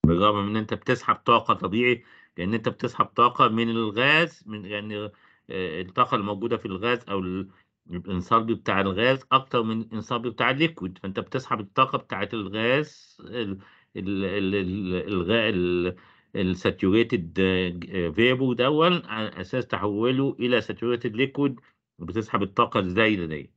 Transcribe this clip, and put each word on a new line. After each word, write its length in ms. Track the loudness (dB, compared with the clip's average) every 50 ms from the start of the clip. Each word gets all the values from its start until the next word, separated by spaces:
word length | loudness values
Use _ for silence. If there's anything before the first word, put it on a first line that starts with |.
| 6
بالرغم 300 | 4 4 6 4 4 4 2 -2
من 60 | 0
إن 60 | -2
أنت 180 | -2 -2 -4 -6
بتسحب 400 | -6 -2 -2 -2 0 2 0 0
طاقة 400 | 0 _ 4 4 4 4 2 -2
طبيعي، 500 | 0 0 -4 -2 0 2 2 0 0 -4 _ -20 -20 -20 _ _ -6
لأن 160 | -4 -4 -4
أنت 140 | -2 -2 -4
بتسحب 380 | -4 _ -8 -8 -2 -2 -2
طاقة 420 | -2 _ 4 4 4 6 4 4 4
من 220 | 4 2 0 0
الغاز، 720 | 0 -2 -2 -2 0 0 2 4 4 4 2 0 -4 -18 _
من، 180 | -14 -14 -12 -10
يعني، 320 | -8 -8 -8 -8 -6 -8 -6 -8
آه، 80 | -8 -12 _ _ _ _ _ _ -10 -8 -6 -6 -6 -6 -8
الطاقة 320 | -8 -8 0 0 0 2 2
الموجودة 420 | -2 -2 -2 -4 -4 -2 -2 -4
في 100 | -4 -4
الغاز 420 | -6 -8 -4 0 0 0 -2 -2 -4
أو 100 | -4 -4
ال-، 300 | -2 -4 -4 -6 -6 -8 -14 _ _ _ _ _ _ _
الانصالبي 640 | -10 -10 -8 -4 -4 -4 0 2 2 2 2 2 -4
بتاع 260 | -2 -2 0 0 2
الغاز 460 | 2 0 0 2 2 2 2 0 0 _
أكتر 300 | 2 2 2 _ -2 -2
من 180 | 0 0 -2 -4
الانصالبي 500 | -6 -6 -8 -10 -6 -4 -6 -4 -4 -6
بتاع 200 | -4 0 0 2
الليكويد، 480 | 2 2 0 -2 -2 -6 -8 -8 -8 -8
فأنت 220 | -10 -6 -6 -6
بتسحب 400 | -8 -4 -6 -6 -4 -4 -6 -6
الطاقة 380 | -6 -4 _ 2 2 2 2 -6
بتاعة 300 | -6 _ -4 -4 -4 -4
الغاز، 840 | -4 -6 -6 -4 -4 -2 2 2 2 2 0 -2 -10 -20 -20 _ _ _
ال-، 380 | -18 -12 -8 -6 -6 -6 -6 -10 -12 -20 _ _ _ _ _
ال-، 280 | -8 -6 -4 -4 -2 -2
ال-، 300 | -2 -2 -2 0 0 0
ال-، 540 | 0 -2 -2 -4 -4 -4 -2 -2 -4 -2 -2
الغا-، 460 | -2 -2 2 2 2 2 2 2 0
ال-، 420 | 0 0 2 0 0 0 -2 -4 -8 -18 -20 _ _ _ _ _
الساتوريتد، 1040 | -2 0 0 -2 0 0 -2 0 2 2 4 4 4 4 2 0 -4 -4 -4 -2 0
آه، 680 | 2 2 2 2 0 -2 -4 -8 -12 -8 -4 -4 -2 -2
فيبور 440 | 2 2 4 4 4 2 0 -2 0
دون 520 | 2 2 2 4 4 4 4 2 0 -4
على 220 | -6 -6 -6 -6 -6
أساس 380 | -6 -10 -10 -6 -4 -6 -4
تحوله 680 | -4 -4 -2 -2 -2 0 2 2 2 2 2 0 -2 -2 -2
إلى 200 | 0 2 2 2
ساتوريتد 560 | 0 -2 -8 -4 -2 -2 -2 -2 -2 -4 0
ليكويد، 440 | 0 0 0 0 -2 -2 -2 -2 -4 _ _ _ _ _ _ _ -12
وبتسحب 440 | -10 -6 -4 -4 -4 -2 -2 -2
الطاقة 380 | -2 0 2 2 2 2 2 0
الزايدة 460 | 0 2 2 4 4 4 4 0 -2
دي 240 | -4 -6 -8 -10 -12 _